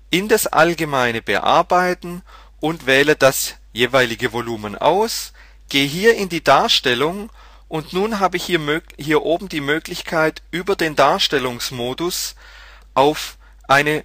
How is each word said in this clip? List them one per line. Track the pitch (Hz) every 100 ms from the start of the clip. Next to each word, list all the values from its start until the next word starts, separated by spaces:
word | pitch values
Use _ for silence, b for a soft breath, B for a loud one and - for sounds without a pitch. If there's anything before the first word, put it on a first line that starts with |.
| -
in | 170 214
das | 214 -
allgemeine | 143 165 165 151 139 120 113
Bearbeiten | - 98 - 147 170 180 180 180 175 175 - b b b
und | 156 170 127
wähle | 135 147 151
das | 135 - - - -
jeweilige | 110 123 131 120 113 123
Volumen | 117 117 113 104 101
aus, | 135 185 226 - - - b b b
gehe | 139 139
hier | 165 220 226
in | 190
die | 165
Darstellung | - 139 220 - 135 120 151 202 220 - b b b
und | 160 151
nun | 180 214 208
habe | 185 180
ich |
hier | - 170
mög-, | 147 156 - -
hier | 143 151
oben | - 165 190
die | 156
Möglichkeit, | 139 156 - 175 - 165 156 - -
über | 165 185 190
den | 165 143
Darstellungsmodus | 139 190 - 143 127 120 - 127 120 131 175 - - - B B B B B
auf | - 143 156 - - b b -
eine | 139 147 151